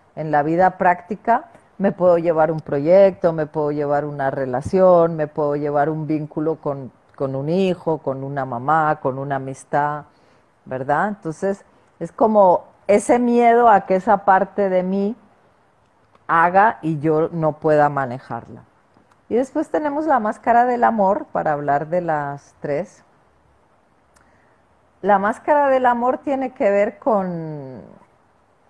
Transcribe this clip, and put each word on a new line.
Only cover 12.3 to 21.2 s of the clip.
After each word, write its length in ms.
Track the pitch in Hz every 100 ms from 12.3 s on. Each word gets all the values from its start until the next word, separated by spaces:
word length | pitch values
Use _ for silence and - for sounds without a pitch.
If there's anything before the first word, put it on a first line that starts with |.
| 214 185 170 - _ -
ese 320 | 208 - 240
miedo 520 | 240 240 233 233 233
a 160 | 202 -
que 80 | 190
esa 300 | 202 196 202
parte 420 | 190 190 - 196
de 140 | 185
mí 340 | 180 196 202 247 _ _ _ _ _ _ _ _ _ _ -
haga 520 | 160 175 185 214 -
y 160 | 160 156
yo 320 | 151 156 160
no 200 | 170 156 147
pueda 280 | 160 151 147
manejarla. 760 | 139 131 127 - 117 - 117 131 _ _ _ _ _ -
Y 60 |
después 340 | 214 262 294 311
tenemos 360 | 330 302 285 320
la 140 | 262
máscara 460 | 214 226 254 233 247
del 180 | 240
amor, 420 | 226 226 190 214